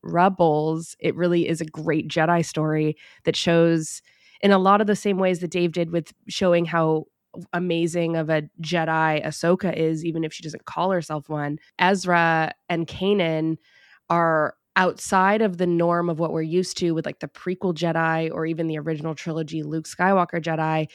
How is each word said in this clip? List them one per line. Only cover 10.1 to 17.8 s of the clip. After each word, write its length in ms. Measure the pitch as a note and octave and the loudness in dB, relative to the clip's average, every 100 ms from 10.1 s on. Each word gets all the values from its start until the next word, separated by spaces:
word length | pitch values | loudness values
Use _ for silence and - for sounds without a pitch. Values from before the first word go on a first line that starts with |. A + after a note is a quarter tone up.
| D#3+ | -4
if 100 | D#3 | -6
she 80 | - | -8
doesn't 240 | D#3+ - - | -12 -14 -12
call 240 | - F3+ | -4 -2
herself 380 | F#3 D#3+ D#3 - | -2 -4 -8 -6
one. 300 | D3+ C#3+ D3 _ - | -6 -4 -6 _ 0
Ezra 720 | F#3 G3 F3+ F3 E3 D#3+ D#3 - - | 2 2 2 2 4 2 0 -6 -6
and 180 | E3+ E3 | -4 -4
Kanan 680 | - F#3+ G3+ E3 D#3+ D#3+ D#3+ _ _ _ _ - | -4 0 0 0 0 -2 -4 _ _ _ _ -2
are 460 | E3+ E3 D#3+ - _ _ F#3+ | 2 2 2 0 _ _ 0
outside 680 | F#3 - - F#3+ F#3+ G#3+ | 0 -2 0 2 4 2
of 140 | A3 F3 | 0 0
the 100 | F3+ | 0
norm 420 | E3+ E3+ E3+ E3+ | 2 2 2 0
of 80 | D#3 | -2
what 120 | E3 | -2
we're 100 | E3 | -2
used 340 | D#3+ F3 F3+ - | -2 -2 -2 -2
to 140 | F3 | -2
with, 140 | D#3+ D#3 | -2 -4
like, 140 | D3 | -10
the 80 | - | -14
prequel 460 | - F#3 F3+ F#3+ | -10 -8 -4 -4
Jedi 580 | D#3 | -2